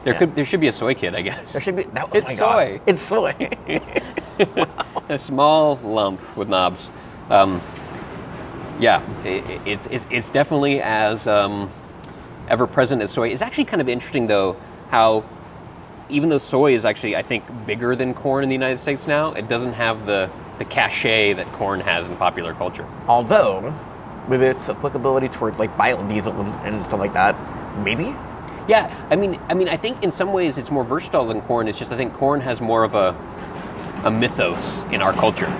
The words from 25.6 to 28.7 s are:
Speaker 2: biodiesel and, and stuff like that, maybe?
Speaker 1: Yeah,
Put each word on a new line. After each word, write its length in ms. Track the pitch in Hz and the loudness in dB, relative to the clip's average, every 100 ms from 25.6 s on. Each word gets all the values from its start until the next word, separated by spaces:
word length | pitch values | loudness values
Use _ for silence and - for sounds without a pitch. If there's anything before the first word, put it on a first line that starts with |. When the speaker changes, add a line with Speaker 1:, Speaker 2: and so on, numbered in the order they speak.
| 107 - | -2 2
Speaker 2:
biodiesel 640 | 113 92 101 107 104 92 | 2 2 0 -2 -2 -4
and, 140 | 101 104 - | -6 -6 -6
and 100 | 107 92 | -6 -4
stuff 140 | 104 | -2
like 120 | 98 | 0
that, 200 | - 98 - - - - 101 | 4 2 2 -8 -12 -10 -6
maybe? 360 | 101 117 208 285 - - - - | -2 -2 -4 -6 -12 -14 -14 -10
Speaker 1:
Yeah, 240 | - | 4